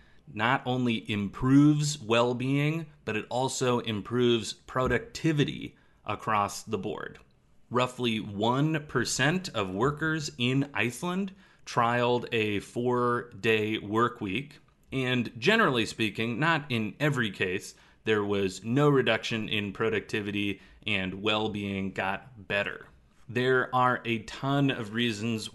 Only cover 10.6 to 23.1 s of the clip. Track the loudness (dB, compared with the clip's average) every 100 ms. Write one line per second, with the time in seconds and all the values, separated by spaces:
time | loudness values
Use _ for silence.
10.6 | 0 -2 -4 -4 -4 -4 -6 -8 -20 _
11.6 | -4 0 2 2 2 2 0 0 0 -2
12.6 | -4 -4 0 2 2 0 -4 -2 2 2
13.6 | 2 -4 0 2 2 0 -4 -4 -8 -14
14.6 | _ _ _ -4 0 0 -2 -2 2 4
15.6 | 4 2 0 0 -2 -2 -4 -2 0 0
16.6 | -2 -4 -4 -2 -2 0 -2 -2 -2 -4
17.6 | -8 -18 -20 _ 0 2 2 0 0 -4
18.6 | -2 2 4 4 4 0 -2 -4 -2 -2
19.6 | -2 -2 0 0 -2 -4 -2 -2 -2 -4
20.6 | -12 -12 -4 -2 -2 -2 0 0 0 -2
21.6 | -4 -4 -4 -4 -4 -4 -10 -14 -4 -2
22.6 | -2 -6 -14 -20 _